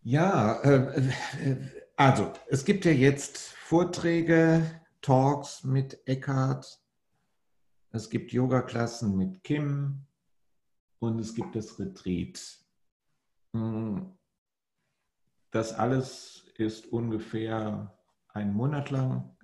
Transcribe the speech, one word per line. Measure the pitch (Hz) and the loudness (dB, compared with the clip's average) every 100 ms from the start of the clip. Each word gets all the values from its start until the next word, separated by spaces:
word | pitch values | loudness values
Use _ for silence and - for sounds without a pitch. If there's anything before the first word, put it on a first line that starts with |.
| 117 | 0
Ja, | 131 180 180 107 117 | 2 4 4 2 4
äh, | 139 139 131 - 131 131 - 143 | 6 6 4 0 0 -2 -8 -6
äh, | 165 127 135 - - - | -4 -4 -6 -14 -18 4
also | 135 127 98 - - | 6 6 0 -6 -4
es | 131 | -4
gibt | - 196 175 | 2 2 4
ja | |
jetzt | 143 135 143 - - | 6 6 4 -4 -14
Vorträge, | - - - 165 175 175 170 170 165 165 165 165 160 - _ _ | -16 -18 0 2 2 -2 0 0 4 6 6 4 2 -6 _ _
Talks | - 131 135 143 143 - 139 | 4 4 6 2 -4 -10 -2
mit | 135 135 - - | 0 -2 -8 -6
Eckhart. | 131 135 135 131 135 - - _ _ _ _ _ _ _ _ _ _ _ | -4 -2 -2 0 -2 -8 -20 _ _ _ _ _ _ _ _ _ _ _
Es | 117 - | -10 -6
gibt | 117 - | -6 -4
Yoga-Klassen | 117 127 127 120 117 117 - 107 95 | -2 2 2 0 -4 -4 -2 -2 0
mit | 95 92 | -2 -6
Kim | - 147 147 143 143 139 - _ _ _ _ _ _ _ _ _ | -4 -4 -2 -4 -4 -8 -14 _ _ _ _ _ _ _ _ _
und | 117 113 | -4 -4
es | 107 - | -6 -8
gibt | - 110 | -8 -8
das | - - | -10 -10
Retreat. | 98 - - 90 90 - - - _ _ _ _ _ _ _ _ _ | -12 -10 -6 -4 -4 -10 -20 -20 _ _ _ _ _ _ _ _ _
Hm, | 113 110 110 113 95 - _ _ _ _ _ _ _ _ _ _ _ _ _ _ | -6 -4 -4 -4 -6 -8 _ _ _ _ _ _ _ _ _ _ _ _ _ _
das | 113 110 | -4 -4
alles | - 113 131 131 - - - _ _ | -2 0 0 -2 -10 -20 -20 _ _
ist | 110 - - | -4 -4 -8
ungefähr | 117 117 107 - 113 110 110 107 104 104 _ _ _ _ | -6 -4 -6 -6 -6 -4 -4 -4 -6 -8 _ _ _ _
einen | 107 104 | -6 -2
Monat | 101 131 147 139 | -2 -2 -2 -4
lang, | 135 131 127 127 _ | -2 -2 -4 -8 _